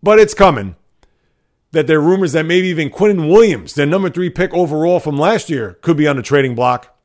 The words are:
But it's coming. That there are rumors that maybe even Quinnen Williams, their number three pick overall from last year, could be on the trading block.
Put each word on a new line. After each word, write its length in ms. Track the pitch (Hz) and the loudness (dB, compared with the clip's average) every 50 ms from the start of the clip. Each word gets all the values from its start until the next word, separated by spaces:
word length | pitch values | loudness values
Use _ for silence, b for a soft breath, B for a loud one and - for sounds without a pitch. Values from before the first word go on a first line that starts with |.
| - | 2
But 160 | 196 214 214 | 4 4 4
it's 160 | 214 208 - | 4 4 4
coming. 400 | - 196 190 156 120 98 98 87 _ _ _ _ _ _ _ _ _ _ _ _ _ _ _ _ _ _ _ | 2 2 2 2 0 -6 -8 -12 _ _ _ _ _ _ _ _ _ _ _ _ _ _ _ _ _ _ _
That 160 | - 160 151 139 | -2 -2 0 2
there 100 | 160 156 | 2 2
are 40 | |
rumors 320 | 147 160 185 190 190 165 131 | 2 2 2 2 0 -2 -2
that 120 | 165 156 | -2 -2
maybe 220 | 160 170 185 185 185 | 0 0 0 0 0
even 240 | 175 156 160 135 | -2 -4 -6 -6
Quinnen 400 | - - 196 214 208 180 160 151 | -4 -2 0 0 0 0 0 2
Williams, 420 | 170 214 233 214 165 113 85 - - | 4 4 4 4 2 -2 -6 -10 -4
their 140 | 147 143 143 | -4 -2 0
number 240 | 160 190 190 180 | 0 -2 -2 -4
three 180 | - 170 180 175 | -4 -4 -6 -6
pick 240 | - - 180 185 - | -4 -4 -4 -2 0
overall 460 | 175 180 156 147 151 160 170 180 170 | -2 -2 -2 -2 -2 0 0 0 0
from 180 | - 151 147 139 | -2 -4 -4 0
last 320 | 151 185 226 208 - - | 0 0 0 -2 -2 -6
year, 300 | 160 135 113 101 87 _ | -6 -6 -6 -8 -10 _
could 160 | _ - 170 143 | _ -2 0 0
be 100 | 151 151 | 2 0
on 100 | 143 131 | 0 -2
the 40 | |
trading 320 | 113 - 139 143 135 131 123 | -4 0 0 2 2 0 -2
block. 420 | 117 123 123 123 120 - _ _ _ _ | -2 -2 -2 -2 -2 -6 _ _ _ _